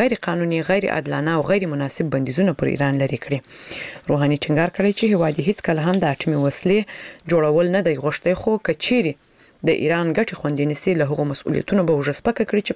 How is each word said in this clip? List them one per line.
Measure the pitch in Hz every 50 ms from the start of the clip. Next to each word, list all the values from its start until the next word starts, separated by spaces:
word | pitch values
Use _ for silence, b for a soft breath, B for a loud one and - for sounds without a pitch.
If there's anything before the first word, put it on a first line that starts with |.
غیر | 233 254 240 - - 180
قانوني، | 170 175 170 170 165 165 160 - 190
غیر | 202 190 - -
عادلانه | 160 - 143 143 143 143 160 165
او | 160 139 147 190
غیر | 208 190 165 147
مناسب | 143 139 135 - - 170 151 135
بندیزونه | 135 135 127 127 156 190 190 151 - 143
پر | 135 139
ایران | 135 143 139 139 139 135
لرې | 135 131 120 -
کړي. | - 139 - - B B B B B B B B B B B B B
روحاني | 147 143 147 143 147 143 -
ټینګار | - 151 147 170 170 -
کړی | - 190 208 196 -
چې | 226 214 208
هیواد | 170 165 156 147
یې | - 139 180
هیڅکله | - - - - 165
هم | 156 151 175 185 196 180
د | 151 135
اټومي | - - 160 151 143 143
وسلې | 143 - - - 180 196 214 208 B B B B B B B B 160
جوړول | 170 165 156 151 151 165 175 175 180
نه | 202 180
دی | 170 151 135 135
غوښتی، | 151 147 - - 175 180 180
خو | - 220 220 208 -
که | - 160 - -
چیرې | - 247 247 185 156 - - - b b b b b b b b 160
د | 165 - 131
ایران | 151 165 170 175 165 151
ګټې | 208 233 - - -
خوندي | - 147 147 139 143 151 151
نیسي، | - - 190 180 160
له | 147 139
هغو | 147 151 147 147 139
مسؤلیتونو | - - - 151 - - - 196 202 175 160
به | 160
اوږه | 143 139 147 139 -
سپکه | - 233 233 - 220 -
کړي | - 208 -
چې | - -